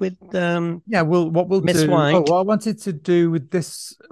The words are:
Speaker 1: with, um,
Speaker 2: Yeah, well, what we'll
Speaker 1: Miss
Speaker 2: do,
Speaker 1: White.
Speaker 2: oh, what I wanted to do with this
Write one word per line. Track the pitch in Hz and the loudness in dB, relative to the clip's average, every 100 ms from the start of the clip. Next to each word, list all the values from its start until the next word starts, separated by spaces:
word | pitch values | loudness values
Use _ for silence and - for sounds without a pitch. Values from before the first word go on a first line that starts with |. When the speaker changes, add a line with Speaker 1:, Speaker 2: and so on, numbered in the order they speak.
Speaker 1:
with, | 190 180 - | -8 -8 -8
um, | 185 175 170 170 170 - | -4 -2 -2 -4 -6 -4
Speaker 2:
Yeah, | 196 | 0
well, | 160 175 165 | 2 2 2
what | 165 175 | 0 0
we'll | 190 | 0
Speaker 1:
Miss | 175 175 | 2 2
Speaker 2:
do, | 151 | 2
Speaker 1:
White. | 165 143 | 2 4
Speaker 2:
oh, | 175 | 2
what | 147 180 | 2 2
I | |
wanted | 190 214 220 - | 0 -2 -2 -6
to | 196 | -8
do | 151 - 175 170 | -8 0 2 2
with | 165 127 | 0 -4
this | 180 147 - - - - | -6 -6 -12 -18 -20 -20